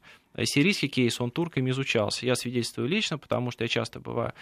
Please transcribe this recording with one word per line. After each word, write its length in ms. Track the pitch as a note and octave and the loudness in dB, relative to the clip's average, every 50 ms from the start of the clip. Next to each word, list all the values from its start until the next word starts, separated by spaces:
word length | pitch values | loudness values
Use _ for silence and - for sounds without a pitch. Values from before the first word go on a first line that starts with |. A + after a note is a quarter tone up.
| _ - - - _ _ - - A2 | _ -20 -20 -20 _ _ -6 -4 -2
Сирийский 440 | A2 - C#3+ D3 F#3+ G3+ - - C#3 | 2 2 4 4 4 4 2 -2 -2
кейс, 300 | - - B2+ A#2 - - | 2 2 2 2 2 0
он 100 | B2 A#2+ | -2 -2
турками 400 | - - E3+ E3 - C#3+ C3 B2+ | -2 -2 -4 -2 -2 0 0 0
изучался. 560 | C3 C3+ C3+ - - A#2 G#2 G#2 - - - | 0 0 0 0 2 2 2 2 0 -2 0
Я 80 | B2 B2+ | 0 0
свидетельствую 540 | A#2+ - A#2+ B2+ B2 A2+ - - - A#2 B2+ | 0 0 -2 -2 0 -2 -2 -2 -4 -2 0
лично, 280 | F3 A3 G#3 - E3+ | 0 0 0 -2 -4
потому 340 | C#3+ - - - B2 B2 B2 | -6 -4 -2 -2 -2 0 -2
что 140 | - - A2+ | -4 -4 -4
я 40 | A#2+ | 0
часто 320 | - A#2+ A2+ - - B2+ | 0 -2 -2 -2 -6 -10
бываю 340 | B2+ A#2+ A#2 A#2+ A#2 A#2+ - - | -10 -6 -4 -2 -2 -4 -6 -10